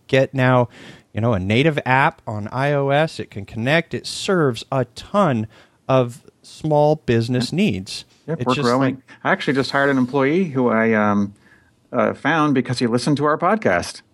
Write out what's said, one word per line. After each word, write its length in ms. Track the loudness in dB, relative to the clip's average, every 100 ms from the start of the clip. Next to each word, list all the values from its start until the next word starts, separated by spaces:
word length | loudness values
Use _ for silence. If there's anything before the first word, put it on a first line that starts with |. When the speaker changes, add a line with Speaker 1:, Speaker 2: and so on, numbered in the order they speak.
| 0
Speaker 1:
get 260 | 2 2
now, 360 | 2 2 4 2 -4 -20 -20 _
you 60 | -4
know, 140 | 0
a 60 | 0
native 380 | 2 2 2 0 0
app 360 | 2 2 0 -8
on 220 | -8 -6
I 180 | -4 -2
O 140 | 0 0
S. 300 | 0 0 -4
It 100 | -12
can 160 | -12 -12
connect. 480 | -6 0 0 -2
It 140 | -8 -8
serves 560 | -8 -2 2 2 0 -4
a 140 | -4 -4 -8
ton 520 | -4 0 2 0 -4 -10 _ _ 0
of 320 | 0 0 -4 -20 _
small 560 | -20 -10 0 2 4 2
business 500 | 0 0 0 -2 -2
Speaker 2:
Yep. 60 |
Speaker 1:
needs. 520 | 0 0 -2 -6 -14 -16 _ -10
Speaker 2:
Yep, 120 | -6
Speaker 1:
It's 80 | -2
Speaker 2:
we're 80 | 0
Speaker 1:
just 100 | 0
Speaker 2:
growing. 300 | 2 0 -2
Speaker 1:
like 80 | -10 -8 -2
Speaker 2:
I 60 |
actually 240 | -2 0 -2
just 160 | 0
hired 180 | 0 2
an 80 | 2
employee 480 | 0 0 0 0 -2
who 240 | 0 0
I, 240 | 2 2
um, 400 | 2 2 0 -2 -6 _ _ _ _ _
uh, 220 | -2 -2
found 400 | -2 -2 0 2
because 260 | 0 -2 -2
he 80 | -2
listened 300 | 0 0 0
to 80 | 0
our 120 | 0
podcast. 640 | 0 0 0 0 -2 -12 -20